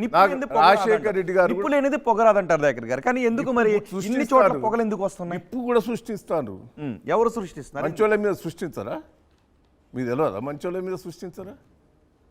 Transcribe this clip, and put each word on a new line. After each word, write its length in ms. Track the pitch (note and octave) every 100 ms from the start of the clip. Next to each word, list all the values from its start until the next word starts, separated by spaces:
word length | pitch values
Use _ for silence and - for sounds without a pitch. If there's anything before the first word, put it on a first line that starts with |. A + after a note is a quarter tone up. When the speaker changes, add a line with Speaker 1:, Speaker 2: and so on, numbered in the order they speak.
Speaker 1:
నిప్పు 140 | A3 E3
Speaker 2:
నాకు 140 | C#4+
Speaker 1:
లేనిదే 140 | C4+ C#4
Speaker 2:
రాజశేఖర్ 300 | - F3 G3
Speaker 1:
పొగరాదంటారు. 320 | A3+ G#3+ G#3+ F#3+
Speaker 2:
రెడ్డి 160 | F3
గారు 160 | F#3 F3+
Speaker 1:
నిప్పు 120 | G3
Speaker 2:
కూడా 100 | D4+ C#4+
Speaker 1:
లేనిదే 200 | C4+ C#4+
పొగరాదంటారు 640 | A#3 G#3 A3+ G3+ F3 D#3+
దయాకర్ 220 | C#3+ A#2+ A#2
గారు. 100 | C3 A#3+
కానీ 140 | B3+ A#3+
ఎందుకు 180 | A3+ B3
Speaker 2:
నిప్పు 80 | A#3+
Speaker 1:
మరి 140 | G#3+
Speaker 2:
సృష్టిస్తారు. 400 | G#3 G#3 F#3 F#3+
Speaker 1:
ఇన్ని 140 | C4 D4
చోట్ల 260 | C4 F#3+ D3
పొగలు 180 | G#3+ A#3 A3
ఎందుకు 160 | F3+ F#3+
వస్తున్నాయి? 320 | - E3+ F3
Speaker 2:
నిప్పు 200 | - B3 A#3+
కూడా 120 | A#3+ A3
సృష్టిస్తారు. 680 | A3+ - G#3 - E3+ A2 F#2+ A#2 -
Speaker 1:
ఉమ్, 100 | D3 G#2 A#2+
ఎవరు 140 | F#3+ A#3
సృష్టిస్తున్నారు? 580 | A3+ F3+ D3+ B2+ C#3+ D3
Speaker 2:
మంచోళ్ళ 300 | E3 G#3+ G#3
మీద 100 | G#3 F#3
సృష్టించరా? 520 | E3+ - E3+ - G#2 B3+ - _ _ _ _ _ _ _ _
మీకు 120 | B2 B2
తెలియదా 300 | B2+ D3 G2 C3+
మంచోళ్ళ 320 | D3 F3+ F#3 F#3
మీద 80 | F#3
సృష్టించరా? 500 | F3 - F#3 - F#3 C#4 _ _ _ _ _ _ _